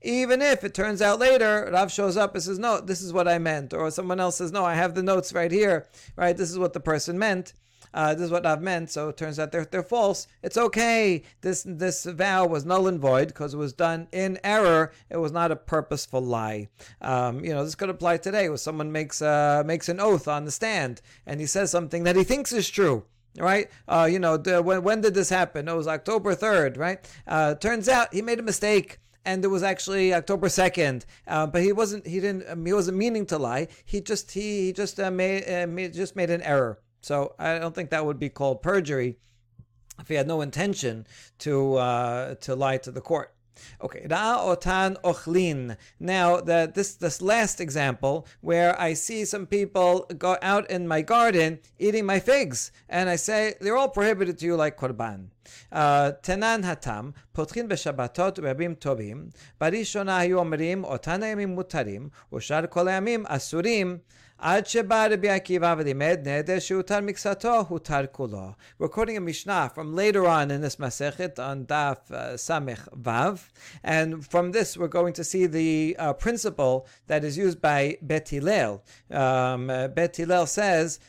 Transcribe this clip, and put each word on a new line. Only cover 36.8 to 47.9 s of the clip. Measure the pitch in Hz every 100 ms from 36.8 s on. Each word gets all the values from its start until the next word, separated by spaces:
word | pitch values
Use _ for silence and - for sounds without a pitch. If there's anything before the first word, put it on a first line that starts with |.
| _ _
So | - 143 139 -
I | 160 165
don't | 165 165
think | 165
that | 160 151
would | 135
be | 147
called | - 139 131
perjury | 165 196 151 139 123 117 _ _ _ _ - _ - -
if | -
he | 151
had | 139
no | 160
intention | 143 143 196 190 127 113 110 - - -
to, | 151 139 135 135
uh, | 123 120 120 120 131 131
to | - 131
lie | 135 131
to | 131
the | 127
court. | - 160 - _ _ _ - -
Okay, | - - 147
Ra'a | 165 220 240 - 175
otan | 180 185 190 190
ochlin. | 180 170 - 175 180 143 123 107 - -
Now, | 165 190 175 175
the, | 170 170 160
this, | 175 196 -
this | 170 -
last | 185 226 214 -
example | 170 143 139